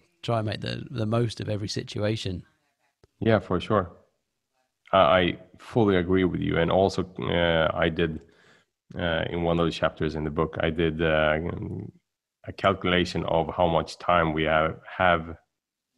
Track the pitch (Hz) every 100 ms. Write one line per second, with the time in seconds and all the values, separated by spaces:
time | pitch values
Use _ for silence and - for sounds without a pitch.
0 | _ _ - 113 107 - - 120 - 123
1 | 107 117 117 - 104 104 104 - - 107
2 | 104 110 98 90 - _ _ _ _ _
3 | _ - 110 104 - 92 - 104 87 -
4 | _ _ _ _ _ _ _ _ - 95
5 | 76 92 87 - - - - 123 104 92
6 | 85 95 92 82 82 82 85 87 95 92
7 | - - - 87 87 82 82 85 85 80
8 | 82 80 - _ _ _ _ _ _ -
9 | 87 82 82 85 85 85 82 - 80 -
10 | 78 78 76 76 78 - 82 80 82 78
11 | 80 78 78 78 85 - - 95 - _
12 | _ _ _ _ - - 98 95 92 90
13 | 87 82 - 82 78 - 87 80 78 -
14 | - 87 82 78 78 80 80 - - -
15 | 92 85 82 82 _ _ _ _ _